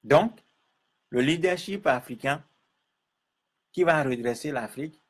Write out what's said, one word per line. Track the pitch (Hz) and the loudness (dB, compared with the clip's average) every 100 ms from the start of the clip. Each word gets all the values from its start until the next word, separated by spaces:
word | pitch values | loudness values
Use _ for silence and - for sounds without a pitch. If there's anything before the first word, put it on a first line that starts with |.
Donc, | 110 143 226 - _ _ _ _ _ _ _ | 6 4 4 -4 _ _ _ _ _ _ _
le | 123 | 0
leadership | 131 170 180 180 - 196 156 | 2 2 0 -2 -6 -4 0
africain | 127 - 120 139 147 - _ _ _ _ _ _ _ _ _ _ _ _ | 0 -2 -8 -6 -6 -8 _ _ _ _ _ _ _ _ _ _ _ _
qui | - | 0
va | 175 156 | 2 2
redresser | 135 123 117 117 151 | 2 -2 -4 -4 -6
l'Afrique | 135 117 - 156 156 _ | -6 -8 -10 -12 -14 _